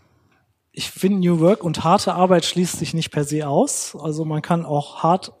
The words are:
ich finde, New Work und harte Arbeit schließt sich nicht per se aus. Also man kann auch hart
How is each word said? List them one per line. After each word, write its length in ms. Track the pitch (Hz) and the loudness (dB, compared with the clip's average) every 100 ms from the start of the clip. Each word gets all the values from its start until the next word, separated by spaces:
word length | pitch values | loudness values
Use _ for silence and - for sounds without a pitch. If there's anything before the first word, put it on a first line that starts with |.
| _ _ _ _ _ _ _ - | _ _ _ _ _ _ _ -12
ich 120 | - | -12
finde, 300 | - 190 196 | -2 0 2
New 200 | 175 165 | 2 4
Work 240 | 170 208 | 4 4
und 200 | 165 151 | 0 -2
harte 280 | 165 - 196 | 2 2 2
Arbeit 320 | 170 185 175 | 2 4 4
schließt 340 | - 175 180 - | 2 -2 -2 -4
sich 140 | 156 | -6
nicht 180 | 165 - | -4 -4
per 140 | 151 | -4
se 240 | 143 151 147 | -2 -2 0
aus. 480 | 151 285 - - - | 0 0 -2 -8 -10
Also 280 | 160 151 156 | -8 -6 -4
man 160 | 156 | -4
kann 240 | - 170 151 | -2 -2 -2
auch 360 | 143 - - | -4 -4 -2
hart 300 | 165 185 - - | 2 2 -2 -16